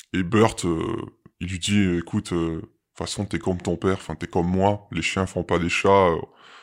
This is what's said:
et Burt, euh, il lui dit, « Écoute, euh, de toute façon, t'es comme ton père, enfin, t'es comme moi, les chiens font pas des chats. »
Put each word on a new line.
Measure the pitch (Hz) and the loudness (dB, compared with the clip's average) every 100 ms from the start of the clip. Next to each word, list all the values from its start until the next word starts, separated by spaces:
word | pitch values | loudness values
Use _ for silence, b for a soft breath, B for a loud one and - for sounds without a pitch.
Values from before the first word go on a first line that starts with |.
| - | -8
et | 92 | -4
Burt, | 87 104 110 - 90 | 0 4 4 2 -2
euh, | 80 85 82 - - _ _ | -2 -2 -6 -8 -16 _ _
il | 90 | -8
lui | 92 | -6
dit, « | 101 104 95 87 | 0 2 2 0
Écoute, | - 107 - | -2 -6 -2
euh, | 87 82 80 | -2 -2 -4
de | |
toute | - _ _ - 85 | -10 _ _ -10 -8
façon, | - 101 | -6 -6
t'es | 82 | -4
comme | - 90 | -2 -2
ton | - 85 | -2 -2
père, | 98 98 | 0 -2
enfin, | - 80 | -4 -10
t'es | 87 | -4
comme | 95 87 | 0 0
moi, | 92 98 104 - | 2 2 0 -4
les | 82 | -6
chiens | - 98 95 | -2 -2 -2
font | 92 | -2
pas | 82 87 | -2 0
des | 85 | 0
chats. » | - 98 98 90 80 - b b b | 0 4 6 6 2 -4 b b b